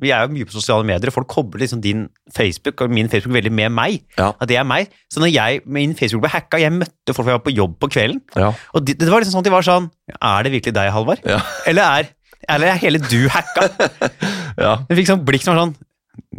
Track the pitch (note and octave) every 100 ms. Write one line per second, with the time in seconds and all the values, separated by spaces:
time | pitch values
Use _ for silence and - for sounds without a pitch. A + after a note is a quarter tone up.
0 | C#3 A#2+ B2 D3 G2+ G#2 - A2 G#2+ F2+
1 | B2 B2+ B2+ - A2 G2+ B2+ A#2+ G2+ G#2+
2 | G#2 _ _ - G#2 - C#3 - B2 A#2
3 | A2+ A2 A#2+ B2 A2 A2 A2 A#2 D3 G3+
4 | _ - F#2+ - A#2+ B2 C3+ C#3 G3 _
5 | - D3+ E3 C#3+ A2 C#3 - C#3+ C#3+ E3
6 | A2+ A2 D3 E3+ - D#3+ D#3 F3 E3+ _
7 | - B2+ A#2+ A#2+ C#3+ A#2+ F#2 E2 C#3+ C3
8 | A2 C4+ - - G2+ A2+ - D#3 C#3 C#3+
9 | E3 G#3+ G3+ F#3 G3 F#3 F3+ F3+ F3 _
10 | - - A#2+ G2+ B2+ C3 A#2+ G#2+ G2 G#2+
11 | A2+ - - G2+ - - - E3+ F3 C#3+
12 | D3 _ _ _ - D3 E3+ F3+ E3 D#3
13 | C3 A#2+ C3 E3 - - F#3+ - F3 -
14 | - - G3 G3 D#3+ G2+ G2 A2 C3 F3
15 | F#3+ F#3+ C#3 C3+ F#3 E3 E3+ D3 _ _
16 | _ - -